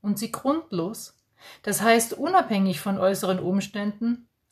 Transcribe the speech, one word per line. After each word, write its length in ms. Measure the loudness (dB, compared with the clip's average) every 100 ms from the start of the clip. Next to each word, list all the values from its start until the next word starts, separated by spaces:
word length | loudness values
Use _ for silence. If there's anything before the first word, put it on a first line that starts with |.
und 160 | -4 -4
sie 140 | -4
grundlos, 840 | -4 -2 -2 -2 -4 -4 -6 -14 _ _ _ -20 -12
das 220 | -6 0
heißt 300 | 4 4 4 -4
unabhängig 640 | 2 2 4 2 2 0
von 180 | -4 0
äußeren 400 | 2 2 0 0
Umständen, 920 | 0 -2 -2 -6 -6 -4 -2 -4 -6 _ _